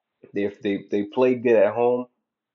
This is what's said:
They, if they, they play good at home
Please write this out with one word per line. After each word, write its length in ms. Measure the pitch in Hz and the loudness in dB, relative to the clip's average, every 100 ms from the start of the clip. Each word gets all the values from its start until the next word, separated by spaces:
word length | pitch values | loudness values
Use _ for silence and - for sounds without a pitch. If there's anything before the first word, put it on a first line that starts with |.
| _ _ - | _ _ -12
They, 100 | 101 | -6
if 160 | 101 - | -6 -4
they, 220 | 104 98 - | -6 -6 -4
they 140 | 104 | -6
play 300 | 101 127 127 | -4 0 0
good 220 | 127 120 110 | 0 2 4
at 180 | 101 | 4
home 320 | 110 123 123 123 _ _ _ _ | 2 0 0 -4 _ _ _ _